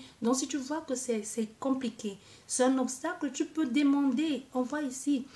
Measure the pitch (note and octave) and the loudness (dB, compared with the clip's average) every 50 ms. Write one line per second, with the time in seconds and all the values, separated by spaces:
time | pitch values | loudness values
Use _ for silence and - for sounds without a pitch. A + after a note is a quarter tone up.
0 | - - - - - A3+ C4 B3+ D#4 C4+ - D4 B3+ B3+ D4+ D#4+ D#4 - C4 B3 | -6 -12 -10 -2 0 2 2 2 0 -2 -2 -4 -4 -4 -4 -4 -4 -4 -4 -4
1 | - - A#3 G#3+ G#3 - - A#3+ A3 G#3+ - - - C4+ C4 C4 C4 A3+ - - | -2 -2 -2 -2 -2 -4 -4 -4 -4 -4 -4 -4 -2 0 0 0 0 -4 -4 -6
2 | - G#3 G3 G3 - - - - - - - - B3+ C4 C4+ C4 B3+ - - - | -8 -8 -8 -10 -14 -20 -20 -20 -10 -4 0 2 4 4 4 4 2 0 -2 -4
3 | - D#4+ F4 F4 D4+ C4+ B3+ - D#4+ - - D#4+ D#4+ B3+ A#3 D4 D4 C#4 C#4 C#4 | -6 -6 -4 -4 -4 -4 -2 -2 -4 -2 -2 -2 0 2 2 4 4 6 6 4
4 | C#4+ C#4 A#3+ A#3 D#4 D#4+ C#4+ A#3 - - - B3+ B3+ A#3+ C#4+ D4+ D4+ C4 B3+ - | 4 4 2 2 2 0 0 -2 -4 -4 -2 -2 -2 -2 -2 -4 -4 -4 -6 -4
5 | - C#4+ C#4+ B3+ C4+ - - | 0 0 0 0 0 -4 -12